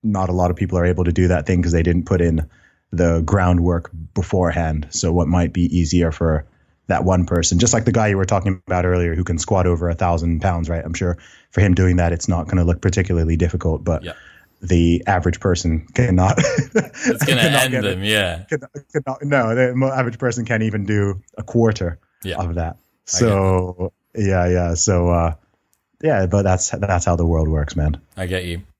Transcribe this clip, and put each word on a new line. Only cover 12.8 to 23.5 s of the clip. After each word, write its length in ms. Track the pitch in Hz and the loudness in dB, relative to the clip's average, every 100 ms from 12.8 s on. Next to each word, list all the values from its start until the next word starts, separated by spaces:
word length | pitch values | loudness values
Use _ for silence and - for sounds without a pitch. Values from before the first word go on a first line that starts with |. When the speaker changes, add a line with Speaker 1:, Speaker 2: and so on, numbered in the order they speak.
| 95 92 90 87 82 82 | 0 0 0 0 0 0
Speaker 1:
difficult, 480 | 87 87 82 76 | 0 0 -2 -4
but 220 | 90 80 85 | -2 -4 -6
Speaker 2:
Yeah. 80 | - - - _ _ | -16 -20 -20 _ _
Speaker 1:
the 420 | 95 87 85 87 - | 0 2 4 2 2
average 360 | 92 87 - | 0 0 0
person 440 | 98 87 85 80 - | -2 0 0 -2 -2
cannot. 440 | - 123 90 92 131 | -2 2 4 2 2
<laughs> 100 | 571 508 - 220 - - 247 | 0 0 -2 -2 -4 -6 -4
Speaker 2:
It's 180 | 233 151 | -2 0
gonna 160 | 131 | 2
Speaker 1:
cannot 200 | 110 117 | 2 2
Speaker 2:
end 80 | 127 | 0
Speaker 1:
get 120 | 127 | 0
it. 120 | 101 92 | -2 -2
Speaker 2:
them, 80 | 101 | 0
yeah. 380 | 107 95 82 95 | 0 0 -4 -6
Speaker 1:
Cannot, 200 | 151 - 147 - | -8 -8 -18 -8
cannot, 300 | 151 131 135 | -8 -6 -8
no, 300 | 143 139 113 117 | 0 0 2 2
the 200 | 127 123 | 2 2
mo-, 140 | 135 | 0
average 260 | 131 123 117 | 0 -4 -2
person 280 | 127 120 113 | -4 -2 -2
can't 180 | 113 | -2
even 220 | 110 107 101 | 0 -2 -2
do 360 | 104 101 98 - - | 0 0 -4 -12 -16
a 60 | |
quarter 560 | 110 120 113 104 87 80 _ _ | -2 2 2 0 -4 -6 _ _
Speaker 2:
Yeah. 140 | 95 90 | -8 -6
Speaker 1:
of 180 | 90 85 | -4 -4
that. 220 | 82 - | -6 -8
Speaker 2:
I 20 | |
get 300 | _ _ - | _ _ -8
Speaker 1:
So, 840 | - 120 98 95 | 0 2 2 2